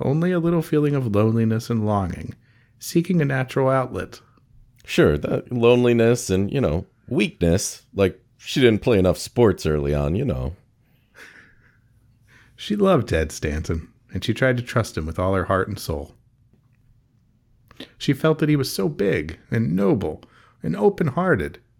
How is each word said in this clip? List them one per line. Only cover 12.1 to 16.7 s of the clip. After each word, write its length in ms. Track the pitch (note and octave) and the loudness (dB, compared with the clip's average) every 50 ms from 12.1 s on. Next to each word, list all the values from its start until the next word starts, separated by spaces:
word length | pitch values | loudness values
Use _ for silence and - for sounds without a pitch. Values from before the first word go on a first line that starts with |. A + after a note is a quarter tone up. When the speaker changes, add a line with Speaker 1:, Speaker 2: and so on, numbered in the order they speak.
| _ _ _ _ _ _ _ _ _ | _ _ _ _ _ _ _ _ _
Speaker 1:
She 200 | - - - G#3 | -12 -8 -6 -2
loved 360 | G#3 G3+ F#3+ F#3 C#3 - - - | 0 2 4 4 2 2 0 0
Ed 200 | D#2+ D#2+ D2+ - | 0 0 -2 -4
Stanton, 560 | - - D#2 D2 D#2 D#2+ - E2+ D#2+ - - _ _ _ _ - | -6 -6 -4 -4 -4 -4 -4 -4 -6 -6 -10 _ _ _ _ -10
and 100 | F#2+ - | -6 -4
she 120 | - G#2+ | -4 -2
tried 240 | - C3+ C3 B2+ B2 | 0 0 0 0 0
to 40 | A#2+ | -4
trust 360 | - - B2 G#2+ - - E2+ | -4 -4 -4 -4 -4 -6 -8
him 80 | D#2 | -8
with 120 | D#2+ E2 - | -6 -4 -4
all 160 | F2+ F#2+ G2 | -2 0 0
her 100 | F#2+ E2+ | 0 0
heart 240 | - G2 F#2 F#2+ - | 0 0 0 -2 -2
and 100 | G2+ - | -6 -8
soul. 360 | - - D#2+ D2 C#2 - - _ _ _ _ _ _ _ _ _ _ _ | -8 -8 -8 -8 -8 -12 -16 _ _ _ _ _ _ _ _ _ _ _